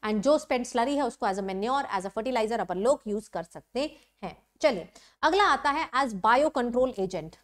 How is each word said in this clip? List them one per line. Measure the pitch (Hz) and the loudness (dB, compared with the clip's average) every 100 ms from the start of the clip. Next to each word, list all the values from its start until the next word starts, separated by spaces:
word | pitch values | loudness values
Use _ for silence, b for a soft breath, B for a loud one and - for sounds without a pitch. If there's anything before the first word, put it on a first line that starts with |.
and | 220 214 | -2 0
जो | 226 302 | 4 2
स्पेंट | 294 254 254 | 2 -4 -2
स्लरी | 240 240 285 | -2 0 0
है | |
उसको | 262 233 220 | -2 -2 -4
as | 190 | -2
a | |
manure, | 190 190 214 269 269 | -4 -4 -2 -2 -2
as | 196 190 | -4 -4
a | |
fertilizer | 214 226 254 220 226 | -6 -2 -2 0 -2
अपन | 180 180 | -2 0
लोग | 220 285 - | 2 0 0
यूज़ | 208 - | -6 -6
कर | 180 | -10
सकते | 170 - - 240 302 311 B _ | -10 -14 -10 -6 -6 -8 B _
हैं। | 190 151 _ _ | -14 -14 _ _
चलिए | 311 208 165 b b b | 0 0 -8 b b b
अगला | 302 370 | 2 4
आता | 392 277 294 | 4 4 2
है | 285 311 | 0 -2
as | 247 269 202 | -2 -2 0
biocontrol | 214 247 302 294 240 240 262 240 | 4 4 4 0 -2 0 0 0
agent। | 190 185 160 - | -4 -4 -8 -16